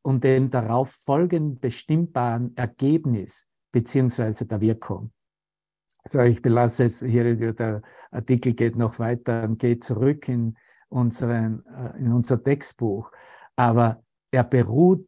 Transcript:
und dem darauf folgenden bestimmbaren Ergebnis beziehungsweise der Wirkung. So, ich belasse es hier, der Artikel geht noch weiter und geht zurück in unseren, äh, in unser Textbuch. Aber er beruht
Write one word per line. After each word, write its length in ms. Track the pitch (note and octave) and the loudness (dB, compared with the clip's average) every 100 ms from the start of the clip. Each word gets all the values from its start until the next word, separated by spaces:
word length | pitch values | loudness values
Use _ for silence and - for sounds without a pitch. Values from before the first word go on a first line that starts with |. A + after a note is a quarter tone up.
und 200 | C#3 C3 | -2 2
dem 280 | C3 C3 C3 | 4 4 2
darauf 400 | B2+ A2 A#2+ C3+ | 0 0 0 -2
folgenden 680 | - - C#3+ F3 E3+ D3+ B2+ | -6 -2 0 2 0 -2 -4
bestimmbaren 960 | B2 - - D#3 E3+ B2+ A#2+ A#2 A#2+ A#2+ | -6 -6 -2 0 0 -2 -2 -2 -6 -6
Ergebnis 920 | A#2+ - C3+ D#3+ C#3+ A2 F#2 - - _ _ | -8 -2 0 2 0 -2 -4 -14 -20 _ _
beziehungsweise 760 | B2 A#2+ C3+ B2+ B2 A2 G#2+ G#2 | -2 0 0 0 0 -4 -4 -4
der 160 | G#2+ | 0
Wirkung. 500 | A2 A2 - G2+ A2+ _ _ _ _ _ _ _ _ - - | 0 0 -6 -10 -10 _ _ _ _ _ _ _ _ -20 -4
So, 140 | C#3 | 2
ich 220 | A#2+ A2+ | 4 4
belasse 440 | B2+ A#2 A#2+ A#2+ A#2+ | 2 2 2 2 0
es 160 | - | 0
hier, 520 | B2+ A#2+ A#2 A2+ A#2 | -2 0 2 0 -2
der 280 | A2+ A2+ G#2+ - - - | -4 -4 -4 -10 -20 -12
Artikel 420 | A#2+ A2+ B2 B2+ | -8 0 0 2
geht 220 | A#2+ A#2 A2+ | 0 0 0
noch 240 | A2+ - | -4 -2
weiter 440 | A#2 A#2+ A#2+ A#2 | -4 -4 -2 -2
und 160 | A2 A2+ | -2 -2
geht 240 | A#2+ A#2+ | 0 -2
zurück 440 | - A2+ C3+ D3+ - | -2 0 0 -2 -4
in 300 | A#2+ A2+ - _ _ - | -2 -4 -6 _ _ -8
unseren, 760 | C3 A#2+ A#2 A#2 A#2 A2+ A2+ - | -2 -2 -2 -2 -2 -2 -6 -12
äh, 320 | C3 B2 - | -14 -14 -4
in 120 | A#2+ | 0
unser 320 | A#2+ - A#2+ | 0 2 0
Textbuch. 640 | C#3 C#3+ - - A2+ G2+ - - - - - - | 0 -2 -4 -4 -4 -4 -8 -20 -20 -20 -10 0
Aber 480 | A#2+ A#2 A#2 A2+ _ _ - | 2 4 2 0 _ _ -2
er 120 | B2+ | 0
beruht 640 | A#2+ B2+ G#2+ B2+ F3+ F3+ | 2 2 2 4 4 4